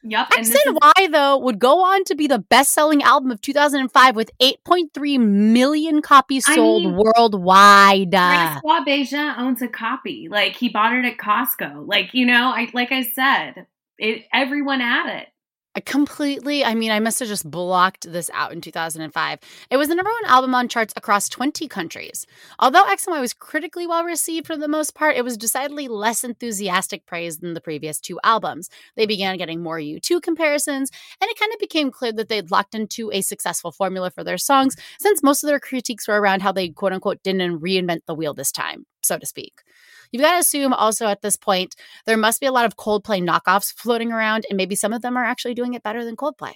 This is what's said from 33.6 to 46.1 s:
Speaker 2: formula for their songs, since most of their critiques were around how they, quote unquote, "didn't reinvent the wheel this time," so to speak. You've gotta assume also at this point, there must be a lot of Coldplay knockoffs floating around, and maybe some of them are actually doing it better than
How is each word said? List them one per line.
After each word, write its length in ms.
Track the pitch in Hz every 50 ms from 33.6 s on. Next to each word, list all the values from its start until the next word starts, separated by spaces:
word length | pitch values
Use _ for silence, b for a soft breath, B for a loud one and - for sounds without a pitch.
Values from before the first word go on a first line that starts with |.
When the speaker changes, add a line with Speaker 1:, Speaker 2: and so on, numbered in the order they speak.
| - 170
Speaker 2:
formula 400 | 160 _ 196 190 190 190 185 180
for 120 | - - 165
their 140 | 165 180
songs, 380 | 180 - - 277 269 269 269 - B B B B B
since 240 | - 403 415 330 -
most 200 | 269 294 - -
of 40 |
their 120 | 294 294 262
critiques 480 | - - - 254 - - 240 208 -
were 140 | - 208 208
around 220 | 202 202 190 190 190
how 80 | 202
they, 180 | 190 190 185 175
quote 240 | 147 - 202 190 190
unquote, 300 | 190 - 202 180 - _
"didn't 360 | 196 190 190 180 175 175 160
reinvent 420 | 151 185 190 185 180 175 170 165 _
the 80 | - 165
wheel 220 | 151 160 151 131
this 160 | 101 139 -
time," 340 | - - - 82 73 - - _ _ _
so 160 | - - 180
to 80 | 156 -
speak. 380 | - - - - - _ _ _ b b b b b b b b b
You've 100 | - 240
gotta 160 | 285 311 359
assume 360 | 349 330 - - 285 277 269 254
also 340 | - 208 220 220 - 233
at 160 | 214 202 - -
this 120 | 208 196
point, 400 | - _ - 190 185 185 - - B B B B B B
there 120 | - 226
must 220 | 220 214 220 233 -
be 60 | 294
a 60 | 269
lot 140 | 262 247 233
of 120 | 220 -
Coldplay 500 | - - 220 208 208 - - 214 185 180
knockoffs 460 | 170 160 165 _ - 185 202 202 - -
floating 380 | - - 220 240 226 226 233
around, 340 | 226 226 220 214 214 220 220
and 80 | - 202
maybe 200 | 190 190 180 202
some 180 | - - 233 226
of 80 | 240
them 160 | 226 247 247
are 60 | 254 247
actually 320 | 220 247 - - 247 247
doing 180 | 226 240 247 247
it 80 | 233
better 240 | _ 214 220 240 240
than 100 | 233